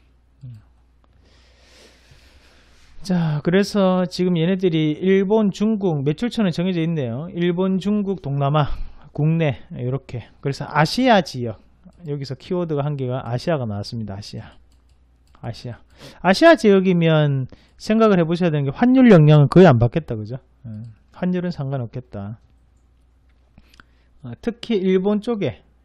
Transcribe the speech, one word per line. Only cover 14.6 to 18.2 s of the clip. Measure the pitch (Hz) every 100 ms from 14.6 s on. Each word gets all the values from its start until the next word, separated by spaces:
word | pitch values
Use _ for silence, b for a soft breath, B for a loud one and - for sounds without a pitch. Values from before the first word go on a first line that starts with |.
| _ _ _ _ _ _ _ _
아시아, | 120 - 123 113 _ B 143 B
아시아 | 175 190 330 320
지역이면 | 214 196 190 175 165 156 147 135 131 B B _
생각을 | - 220 220
해보셔야 | 185